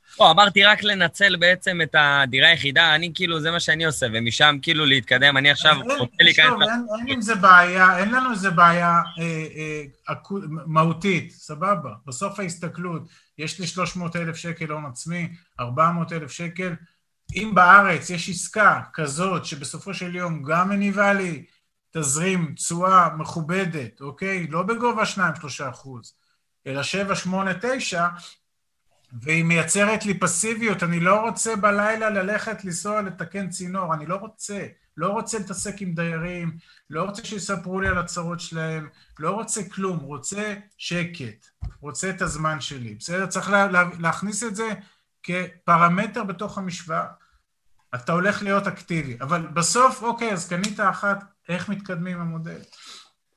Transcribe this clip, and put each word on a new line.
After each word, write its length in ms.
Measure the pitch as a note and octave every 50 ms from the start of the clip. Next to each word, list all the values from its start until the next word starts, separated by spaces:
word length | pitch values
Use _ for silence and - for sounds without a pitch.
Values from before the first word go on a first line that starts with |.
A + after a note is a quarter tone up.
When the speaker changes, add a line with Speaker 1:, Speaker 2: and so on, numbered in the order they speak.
| _ _ - -
Speaker 1:
לא, 100 | G#3+ D#3+
אמרתי 340 | D#3+ F#3 G#3 G3+ - G3+ G3+
רק 180 | G#3 G#3+ -
לנצל 540 | G#3 G#3 G3+ F#3 F3 D#3+ - - G3+ G3 F3+
בעצם 420 | E3+ E3+ F3+ F3+ F3+ - G3 F3+ E3+
את 120 | D#3+ C#3 - D#3
הדירה 500 | D3 C#3+ C#3+ C#3+ C3+ B2+ B2 C3+ D3 E3
היחידה, 460 | E3 - C3 C#3 C3 D#3+ E3+ D#3+ D3+
אני 180 | D#3 E3+ F3 D3+
כאילו, 260 | - F#3 E3+ E3 D#3+
זה 100 | D3 E3
מה 100 | E3+ E3+
שאני 240 | - - D#3 D#3 E3
עושה, 220 | D#3+ C3+ - C3 A#2
ומשם 440 | A2 A2+ A#2 A#2+ A2 - D3+ D3+ D3 C#3
כאילו 240 | - E3+ E3 D3+ D#3
להתקדם, 500 | C3+ C3+ C3+ A#2 - B2+ B2+ C#3 C#3+ C#3
אני 140 | C3+ C3+ D3
עכשיו 220 | C#3+ - - D#3
Speaker 2:
אז 180 | D3+ C#3 B2 A#2+
אין, 80 | - -
Speaker 1:
רוצה 180 | B2 - - -
להיכנס 260 | E3+ E3+ D#3 - D#3
Speaker 2:
שוב, 140 | - A#3+ G#3
Speaker 1:
ל- 40 | G3+
Speaker 2:
אין, 220 | G#3+ A#3 A#3+ A#3+ G#3+ G#3+ A3+
אין 160 | A#3+ C4 C4+
עם 60 | B3
זה 140 | G3+ A3 A3+
בעיה, 640 | G3 F#3 F#3+ F3+ F3 F3 F3 F3+ F#3 F#3 F#3 F#3 F3+
אין 120 | G3 G#3+
לנו 200 | A#3+ C4 B3+ B3+
איזה 200 | A3+ F#3+ F#3+ G3
בעיה, 520 | E3+ F3+ F3 E3+ E3+ F3 F3 E3+ E3+ E3+ E3 E3+ - E3
אה, 280 | E3 E3+ D#3+ D#3 D#3 D3 -
אה, 260 | D3+ D#3 D#3 D3+ D3+ D3 C3+ - _ _
אקו-, 340 | - D#3 D#3 - - G3 G3 - D3+ D#3 D#3+ D#3
מהותית, 680 | D#3+ D#3 D#3+ D#3+ E3 D#3+ E3 - G3+ F#3 D3+ A#2+ -
סבבה. 580 | - - - - D3+ D3 F3+ G3 G3+ E3 C#3 B2 G#2+ - _
בסוף 340 | C#3 B2 - G3 G3 G3 G#3
ההסתכלות, 640 | G3 E3+ E3+ - F3+ D#3+ - E3 F3+ F3+ E3 D3 A#2+ - _ _ _ _ _ -
יש 200 | D3+ D#3+ - -
לי 80 | F#3
שלוש 300 | D#3+ - F#3 F3 E3+ -
מאות 200 | F3+ F3 E3 E3+
אלף 200 | E3+ E3+ E3 D#3+
שקל 340 | - - E3+ E3 - E3 D3+
הון 160 | D3+ D#3 D3+
עצמי, 460 | C#3+ B2 - - D#3+ F3 F3 E3+ - - - _ _ _ -
ארבע 300 | B2 A#2+ B2+ D3+ D#3+ E3+
מאות 220 | F3 E3+ D#3+ -
אלף 180 | F3 E3 D#3 C3
שקל. 420 | - - E3+ E3+ E3+ - F#3 F3+ E3 - - _ _ _ _ _ _ _ _ - -
אם 180 | F3+ G#3+ A3 G3+
בארץ 560 | F3+ F3+ F3 F#3+ G3+ G3+ F#3+ E3+ C#3 - -
יש 180 | F3+ E3 - -
עסקה 520 | F3+ - - - - A3 G#3 F#3 D#3+ - - -
כזאת 520 | - - D#3 C#3 C#3 D#3 F#3 F#3+ F3+ D#3 -
שבסופו 500 | - D#3+ C#3 C#3 - - D3+ - G3 F3+
של 220 | - F#3 F3 F3
יום 260 | F3+ F3+ E3+ E3 D3
גם 260 | C3 C#3+ D#3+ E3+ F#3 G3
מניבה 440 | G3+ G3+ G3+ G3+ F#3+ G3 G#3 G3+
לי 320 | G3+ G3 F#3+ F3+ D#3+ C3 B2 - _ _ _ _ _ _ _ _
תזרים 640 | - E3 D3 C#3 C3+ D#3 F3 F#3+ F#3+ F3+ E3 C#3 -
תשואה 520 | - - - E3+ E3+ F3+ F#3 F#3+ F#3 F3 D#3+ D#3
מכובדת, 840 | D#3 D#3 - - E3+ D#3 C#3+ F3+ G3 G3 E3+ D#3+ D3+ B2 G#2+ - _
אוקיי? 460 | C#3 C#3+ C3 - F#3 G3 G3 F#3 E3
לא 160 | C#3+ D3+ E3+
בגובה 440 | F#3 G3 A#3 A3+ A#3+ A#3+ A3 A3 G#3
שניים, 280 | - - G3 F3+ E3+ D#3 -
שלושה 300 | - C#3 - - D3 C3
אחוז, 440 | A#2+ - - C3+ B2+ A#2 A2 - _ _ _ _ _ _ _ _ _ _ _
אלא 160 | C3+ C3+ C#3
שבע, 320 | C#3 - - F#3+ G3+ G3 F#3+
שמונה, 360 | - - F3+ F#3 F#3+ F#3+ F#3+ F3+ F#3
תשע, 460 | A#3 B3 C4+ C4 - - F#3 E3+ E3+ F3 F3 - - - - _ _ _ _ _ _ _ _ _ _ _ _ _ _ _ B2+ A#2
והיא 220 | A2+ D3+ D#3+ E3 E3
מייצרת 640 | E3 E3+ E3 D#3 D#3+ - G3+ G3+ G#3 A3 G#3 G#3
לי 120 | G#3 F#3 -
פסיביות, 640 | F#3+ E3 - - - A3 A#3 A3 A#3 A3 F#3 -
אני 180 | F3+ E3+ E3+ E3+
לא 200 | E3+ F#3 G3+ G#3+
רוצה 360 | A3 A3+ - - - A3+ A3
בלילה 540 | G3+ G3+ G#3 G3+ G3+ G#3 G#3+ A3 A3 A3 G#3+
ללכת, 540 | G#3 G3 F#3 G3 G#3+ G3+ - A3+ G#3 G3+ -
לנסוע, 380 | F#3 E3 - - G#3 G#3+ G#3+
לתקן 460 | G3+ F#3+ E3+ - F3 E3 - G3+ G3 E3+
צינור, 460 | F3 - F#3 F3 F#3 G3 F#3 D#3+ D#3+
אני 120 | D3+ D3+
לא 100 | D#3+ F#3
רוצה, 500 | G3 A3+ A3 - - - - G3+ G3 D#3 A2+ - _ _ _ _
לא 120 | D3+ D#3+ F#3+
רוצה 300 | G3+ A3+ G#3 - A3+ A3
להתעסק 440 | F#3 - G3 - - G#3 G3 -
עם 120 | G3+ F3+ E3
דיירים, 640 | E3 E3+ E3+ E3 D#3+ E3 F3+ F3+ F3 E3+ E3 D#3+ E3 - _ _ _ _ -
לא 120 | D3 D#3+
רוצה 220 | F#3+ G3+ G3+ A#3 A3+
שיספרו 560 | - G#3+ G3+ - - G3+ - - F3+ F#3 F#3+
לי 80 | F#3+ F#3+
על 100 | F#3 F3+
הצרות 420 | E3+ E3+ - F3 E3+ E3+ F3 E3+
שלהם, 480 | - - E3 D#3+ D#3+ D#3+ D#3+ D#3+ D3+ C#3+ - _ _ _ _ -
לא 120 | D3+ E3
רוצה 300 | G3 G#3+ A3+ G#3+ - A3 F#3
כלום, 340 | - - F#3+ F#3+ F#3+ F3+ D#3
רוצה 560 | C3+ C3+ D3 C3+ - - G3 G#3 G#3+ G#3+ G3+ G3+ - _ _ -
שקט, 680 | - - E3+ F3 E3+ F3 E3+ - C3 A2 G2+ - _ _ _ _ - - - _
רוצה 300 | C#3 D3 C3+ - F#3 F#3+
את 120 | F3+ F#3
הזמן 380 | F#3+ D#3+ D3+ D3+ D#3 D#3 D#3 C#3+
שלי, 340 | B2 - C#3+ C3 A#2+ A2 G#2
בסדר? 320 | G#2+ - - F3 F#3 G3
צריך 240 | F#3 F#3+ F#3 E3 F3+
לה-, 160 | G3+ G3+ G3
לה-, 240 | G3 F#3 F3+ F3 E3+ E3+ E3+
להכניס 440 | E3+ E3 E3 - F#3+ G#3 G#3 G#3
את 140 | A#3+ A3+ G3
זה 160 | G#3 A3+ A3 G#3 - - _ _ _ _ _ _ _
כפרמטר 1040 | - - F3 F3+ F3+ - - _ _ - E3+ E3 E3+ F3 F3 F#3+ A3 A3+ - A#3+ A3
בתוך 340 | F#3+ F3+ - G#3+ F#3+ - G3+
המשוואה. 480 | F#3+ F#3 E3 - - D#3+ D#3+ E3+ - - - _ _ _ _ _ _ _ _ _ _ _ _ _ _ _ -
אתה 180 | A#2+ - -
הולך 300 | E3 F3 F3+ G3+ G3+ -
להיות 240 | G3+ G3 G3 G3 G3
אקטיבי, 500 | G3 - - - - F3 D#3+ C#3+ C3 A#2+ A#2+
אבל 260 | C3+ C3+ E3+ E3+ E3
בסוף, 560 | - D3 E3+ E3 - - A#3+ B3+ B3 B3 -
אוקיי, 300 | A3 A#3 A3+ - A#3 A3+
אז 160 | G3+ E3+ - -
קנית 320 | F3 F3 G3 A3 G#3 -
אחת, 440 | G#3 F#3+ E3+ - - G3+ G3 G3 - - _ _ _ -
איך 200 | E3+ F3+ F3 -
מתקדמים 520 | G3 G3 - - F#3 E3 F3 F#3 F3+ F3
המודל? 400 | E3+ E3+ D#3+ E3 D#3+ E3+ E3+ - - - - - - - - - - _ _ _ _ _ _